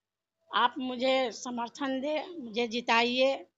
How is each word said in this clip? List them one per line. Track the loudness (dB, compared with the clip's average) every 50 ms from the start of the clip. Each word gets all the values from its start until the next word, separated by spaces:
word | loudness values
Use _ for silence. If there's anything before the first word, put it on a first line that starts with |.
| _ _ _ _ _ _ _ _ _ -4 0
आप | 2 2 2 2 0
मुझे | -6 -4 -2 0 2 2 2 2 2 0 -4
समर्थन | -6 -8 -8 -6 -4 -6 -6 -6 -6 -4 -2 -2 -2
दें, | -2 -2 -2 -4 -4 -6 -10 -12 -10
मुझे | -6 -4 -2 -2 -2
जिताइए। | -2 -4 0 2 2 4 4 4 4 4 4 4 2 0 -4 -12 _